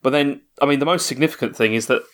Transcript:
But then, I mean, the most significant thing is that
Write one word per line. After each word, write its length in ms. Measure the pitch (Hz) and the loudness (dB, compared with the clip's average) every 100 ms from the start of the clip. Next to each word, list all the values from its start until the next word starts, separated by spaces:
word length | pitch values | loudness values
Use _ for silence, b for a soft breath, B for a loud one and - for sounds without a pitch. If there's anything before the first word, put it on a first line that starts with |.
But 80 | 131 | 0
then, 300 | 143 143 - _ - | 0 0 -4 _ -2
I 40 | 143 | 0
mean, 120 | 139 | 2
the 80 | 147 | 0
most 200 | 175 - | 0 -2
significant 500 | 127 156 - 120 - | 0 -2 0 -8 0
thing 180 | 113 | 0
is 140 | 113 - | 0 0
that 140 | 127 - | -2 -2